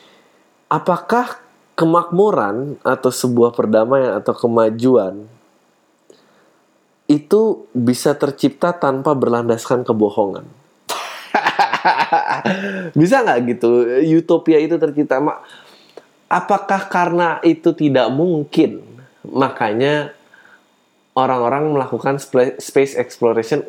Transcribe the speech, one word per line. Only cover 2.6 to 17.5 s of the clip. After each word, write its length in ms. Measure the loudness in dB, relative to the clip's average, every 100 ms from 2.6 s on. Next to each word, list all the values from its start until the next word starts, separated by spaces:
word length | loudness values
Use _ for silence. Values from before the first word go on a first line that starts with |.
| -8 -6
atau 320 | -4 0 -2
sebuah 400 | -2 0 2 2
perdamaian 640 | 2 2 2 4 2 2 -2
atau 160 | -4
kemajuan 960 | -2 0 2 2 2 2 4 2 -6 -14 _ _ _ _ _ _ _ _ _ _ _ _ _ _ _ _ _ 0
itu 640 | 0 2 2 2 -2 -6
bisa 480 | -2 0 0 0 0
tercipta 560 | -2 0 -2 0 -2
tanpa 400 | 0 -2 0 0
berlandaskan 720 | 0 0 0 0 -2 -2 -2 0
kebohongan? 640 | 0 0 0 -2 -4 -14 -20 _ _ -12 -10 -12 -14 -6 -4
<laughs> 1600 | -2 -2 -2 0 0 0 0 -2 -2 -4 -4 -4 -6 -8 -2 2
Bisa 240 | 4 4
nggak 180 | 2 0 0
gitu 160 | 0 2 4 2 2 2 2
utopia 400 | 2 2 4 2
itu 240 | 2 0
tercipta? 400 | 0 0 -2 0
Ma-, 240 | -2 -6 -12 -20 -20 -20 _ -20 -20 _ -4
apakah 640 | -2 0 -2 0 -4 -2
karena 480 | -2 0 0 0 0
itu 300 | 0